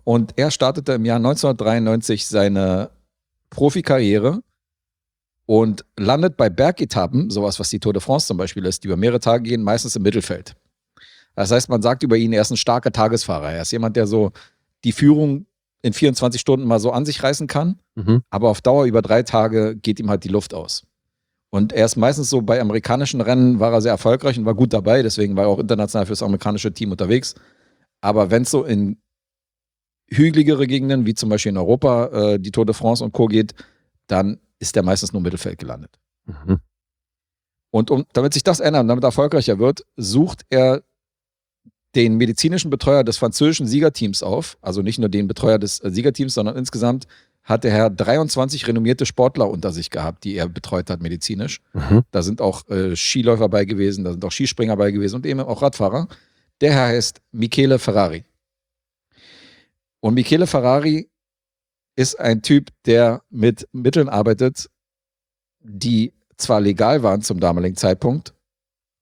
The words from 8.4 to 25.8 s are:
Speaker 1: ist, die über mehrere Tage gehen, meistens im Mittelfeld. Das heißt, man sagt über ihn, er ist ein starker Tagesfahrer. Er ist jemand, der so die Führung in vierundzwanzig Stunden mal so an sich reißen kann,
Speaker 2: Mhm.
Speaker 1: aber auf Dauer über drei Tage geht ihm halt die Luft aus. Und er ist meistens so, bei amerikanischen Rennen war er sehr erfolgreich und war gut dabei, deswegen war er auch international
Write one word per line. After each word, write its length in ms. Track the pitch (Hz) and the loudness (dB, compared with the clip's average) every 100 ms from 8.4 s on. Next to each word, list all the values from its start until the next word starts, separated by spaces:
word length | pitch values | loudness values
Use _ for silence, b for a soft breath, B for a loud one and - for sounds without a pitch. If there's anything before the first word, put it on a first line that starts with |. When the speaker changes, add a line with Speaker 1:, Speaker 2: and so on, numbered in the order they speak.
| 92 - 92 | -6 -6 -6
Speaker 1:
ist, 180 | - | -6
die 40 | 95 | -4
über 100 | 90 | 0
mehrere 240 | 113 120 | 0 0
Tage 220 | 113 117 | 2 0
gehen, 200 | 113 120 | 0 -2
meistens 320 | 104 113 123 113 | 0 -2 -2 -2
im 60 | |
Mittelfeld. 560 | 98 107 - 90 - - _ _ _ b b b b - | 0 0 -2 -8 -12 -20 _ _ _ b b b b -4
Das 160 | 98 | 2
heißt, 180 | 120 123 | 2 2
man 120 | 120 | 0
sagt 220 | 117 131 | 0 0
über 140 | 139 113 | 2 2
ihn, 160 | 113 | 2
er 80 | 110 | 2
ist 100 | 107 | 0
ein 60 | 117 | -2
starker 340 | - 120 127 | -2 0 -2
Tagesfahrer. 600 | - 110 113 - 82 73 | 0 0 0 -2 -6 -6
Er 80 | 82 | -6
ist 100 | 82 | -6
jemand, 240 | 113 113 113 | -4 -2 0
der 120 | 104 | 0
so 260 | 110 101 b b b _ _ | 0 0 b b b _ _
die 80 | 120 | -4
Führung 540 | - 147 151 151 139 - _ _ _ | 2 4 4 2 -2 -8 _ _ _
in 100 | 120 | -6
vierundzwanzig 480 | - 147 127 123 120 | 0 0 2 -2 -2
Stunden 260 | - 135 123 | 0 0 2
mal 120 | 113 | 0
so 120 | 113 | 0
an 140 | 123 147 | -2 -4
sich 180 | 139 | -4
reißen 240 | 135 143 143 | -4 -4 -4
kann, 320 | 143 170 190 _ - | -2 -2 -4 _ -4
Speaker 2:
Mhm. 280 | 101 117 - | 2 2 0
Speaker 1:
aber 200 | 101 113 | 0 0
auf 100 | 101 | 2
Dauer 240 | 127 139 | 2 4
über 180 | 131 113 | 4 2
drei 220 | 104 110 | 4 2
Tage 540 | 113 113 110 110 107 110 | 2 0 2 2 0 -2
geht 240 | - 104 | -4 -2
ihm 80 | 110 | -2
halt 160 | 98 - | -2 -2
die 40 | |
Luft 240 | 101 - | -4 -4
aus. 300 | 82 80 - - _ _ _ _ _ _ | -10 -10 -12 -14 _ _ _ _ _ _
Und 220 | 101 107 | -2 0
er 140 | - 110 | 2 2
ist 100 | - | 4
meistens 340 | 120 143 131 | 2 2 0
so, 120 | 131 | 0
bei 180 | 107 120 | 0 0
amerikanischen 640 | 107 107 - 123 139 127 | 0 -2 -2 -2 -2 -2
Rennen 400 | 110 127 127 117 | 0 4 4 4
war 100 | 113 | 2
er 80 | 117 | 2
sehr 120 | 113 | 2
erfolgreich 460 | 101 110 131 143 117 | 2 2 2 0 -2
und 60 | |
war 120 | 110 107 | 0 2
gut 180 | 123 | 2
dabei, 280 | 110 98 127 | 2 4 4
deswegen 360 | 113 107 101 98 | 2 0 -2 2
war 80 | 101 | 2
er 40 | |
auch 100 | 98 | 0
international 460 | 107 107 | 0 -2